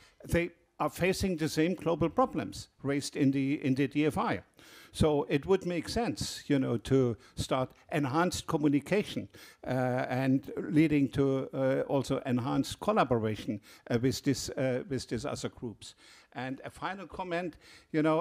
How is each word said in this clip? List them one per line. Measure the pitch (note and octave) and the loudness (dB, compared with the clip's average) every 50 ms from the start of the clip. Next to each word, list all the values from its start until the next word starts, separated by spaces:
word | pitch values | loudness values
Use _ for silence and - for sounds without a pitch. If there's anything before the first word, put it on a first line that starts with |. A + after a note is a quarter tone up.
| - - _ _ - | -20 -20 _ _ -4
they | - - E3+ F3 - - _ _ _ _ - | -2 0 0 0 -2 -6 _ _ _ _ -4
are | D3 D3 | -4 -4
facing | - - E3+ F#3+ F#3 - G3+ F#3+ F3 | -2 0 0 0 2 2 0 -2 0
the | D3+ D#3+ C#3+ | 0 -2 0
same | - D#3 D#3 F3+ F#3+ | 2 2 2 2 2
global | - - E3 E3+ D3 E3+ D#3+ | 0 0 -2 0 2 0 0
problems | - B3+ C4 A#3+ - D3 G#2+ - - - - - _ _ - | 2 2 2 2 0 -4 -6 -6 -8 -12 -16 -16 _ _ -4
raised | C3+ C#3+ C#3+ - - - | -2 0 0 -2 -4 0
in | - C#3+ C3+ | 2 4 4
the, | C3+ C#3 C3+ C3+ D3 - - | 4 4 2 0 -2 0 0
in | C3 C3 | 0 2
the | C3+ C#3+ | 2 0
D | B2+ - D3 D#3 | 0 2 2 2
F | D3+ - G3 | 2 2 0
I. | A#3+ G#3 A#2+ E2+ - _ _ - - - - - - - | 0 0 -2 -4 -6 _ _ -20 -20 -20 -20 -20 -20 -16
So | - - - D3+ D3+ C#3+ - - | 0 2 4 4 4 2 2 0
it | - C#3 C#3+ | 0 0 2
would | F3 F#3+ F#3 - | 2 2 2 2
make | F3 F3 D#3+ - - | -2 -2 -2 -4 -4
sense, | - A3+ A#3+ G3 - - - - - - - | -4 -2 -2 -2 -2 -4 -6 -8 -8 -10 -2
you | - C#3+ C3+ | 0 2 2
know, | C3 C3 A#2+ A2 | 2 0 -2 -2
to | - - C3 C3+ B2+ A#2+ A2 - - - _ | 2 4 4 4 4 4 0 -4 -10 -12 _
start | - C#3+ - C#3+ C3 B2+ - - - - - | -8 -4 -2 0 0 0 -2 -6 -14 -10 -4
enhanced | - D#3 D3 B2+ C3 E3 F3+ F3+ - - - | -2 -2 0 0 2 2 2 0 0 -4 -4
communication, | - E3 D3+ D3 D3+ C#3+ C#3 - - F3+ G#3+ - - - - G2+ - - - - - - _ - | -2 -2 2 2 4 2 2 2 0 0 0 0 -2 -6 -8 -8 -10 -14 -20 -20 -20 -20 _ -6
uh, | - B2+ C3 B2+ B2+ B2 C3 C3+ - | -4 -2 0 0 0 0 -2 -2 -2
and | B2+ B2+ C3 C3 C3 C3+ - - - | -2 0 2 2 2 2 0 -4 -8
leading | - - - D#3+ D3 E3 D3+ D3+ D3 C#3 C3 | -8 -6 2 4 4 4 4 4 2 2 2
to, | - D3 C#3 C3+ C3+ C3+ - - | 2 2 2 2 2 0 -2 -4
uh, | - C3+ C3+ C3 C3+ C#3 C3 - | -2 0 0 2 2 0 0 0
also | C#3+ C#3 B2 - C#3 B2+ - | 0 0 0 0 -2 -2 0
enhanced | C3+ B2 B2 A#2+ C#3+ C#3+ C#3 B2+ - - - | 0 -2 0 0 0 0 0 -2 -2 -6 -4
collaboration, | - G#3 G#3+ G#3 D#3 A#2+ B2 A2+ G#2+ A2 G#2+ - - - G#2+ G#2+ - - - - _ - | -2 0 2 2 2 2 2 0 0 0 -2 -4 -4 -6 -8 -8 -10 -16 -20 -20 _ -2
uh, | A#2+ A2+ | 0 2
with | B2 C3+ - - | 2 0 0 0
this, | - C#3+ B2+ - - - | 0 0 0 0 -4 -6
uh, | - - C3 C3 B2 C3 - - | -4 -2 -2 -2 -2 -2 -4 -6
with | C3+ A#2 - - | -6 -8 -6 -6
these | B2 A2+ B2+ | -6 -6 -4
other | C3+ B2 - - A2 | -6 -6 -6 -8 -10
groups. | - - B2+ A2+ G2 - - - - _ - - - - - _ | -10 -10 -10 -12 -12 -12 -16 -20 -20 _ -20 -20 -20 -20 -20 _
And | - A#2+ B2+ C3 C3+ - - | -12 -10 -8 -8 -10 -10 -12
a | - | -16
final | - - D3+ E3+ F#3+ G3 F3+ | -12 -8 -8 -8 -8 -8 -12
comment, | D3 - - F#3 F3+ E3+ F3 F3+ D#3+ - - - - - - - _ | -12 -12 -10 -6 -4 -4 -4 -4 -6 -8 -12 -20 -20 -20 -20 -12 _
you | - D#3 | 0 2
know, | D3+ D#3 D#3 E3 | 2 4 2 2